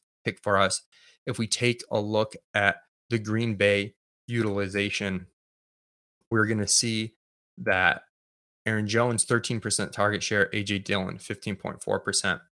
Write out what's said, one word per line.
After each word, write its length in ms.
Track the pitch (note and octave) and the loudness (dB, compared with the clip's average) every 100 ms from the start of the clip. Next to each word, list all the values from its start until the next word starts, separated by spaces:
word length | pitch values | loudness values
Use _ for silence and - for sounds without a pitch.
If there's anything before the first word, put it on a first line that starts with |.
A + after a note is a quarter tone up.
| _ _ | _ _
pick 180 | A#2 - | -8 -4
for 140 | G#2+ G2 | 2 4
us. 260 | F#2+ - - _ _ _ - | 4 2 -8 _ _ _ -8
If 120 | A#2 | -4
we 80 | A2 | -4
take 360 | - A#2+ A#2+ - | 0 0 0 -2
a 100 | A2 | -2
look 340 | G#2 G#2+ A2 - - | 0 0 0 -6 -6
at 220 | G#2 G2+ - _ _ _ | 2 2 2 _ _ _
the 80 | A#2 | -4
Green 380 | G#2 A2 A#2 G2 | -2 -2 0 2
Bay 380 | G2+ G2+ G2 - _ _ - | 4 4 0 -8 _ _ -4
utilization, 1000 | A#2 G#2+ G2+ G2 G2+ G2+ - G2+ F#2 F2+ _ _ _ _ _ _ _ _ _ _ | -2 0 0 -2 -2 -2 -2 -4 -4 -8 _ _ _ _ _ _ _ _ _ _
we're 160 | A2+ G#2+ | 2 2
gonna 200 | G#2+ G2 | 0 2
see 480 | - A#2 A2 A2+ - _ _ _ - | 2 2 -2 -4 -8 _ _ _ -6
that 440 | G#2 F#2 F2+ - - _ _ _ _ _ A2 | 0 4 4 2 -6 _ _ _ _ _ -4
Aaron 200 | A2 G#2 | -2 0
Jones, 380 | A2+ B2 A2+ | 2 2 0
thirteen 360 | - A#2+ - A2 | 0 0 0 -4
percent 340 | G#2+ - F2 | -2 -4 -4
target 280 | - G#2 G2+ | 0 0 0
share, 280 | - G#2 F#2+ | 0 2 2
A 100 | G#2+ | 0
J 160 | G2+ G2+ | -2 -4
Dillon, 380 | G2 G2+ F#2 - | -2 -2 -2 -8
fifteen 400 | - - - F#2+ | -10 -8 -8 -6
point 260 | - D#2+ | -8 -8
four 180 | - G2 | -4 -4
percent. 420 | - - G2 E2+ - | -2 -2 0 -2 -6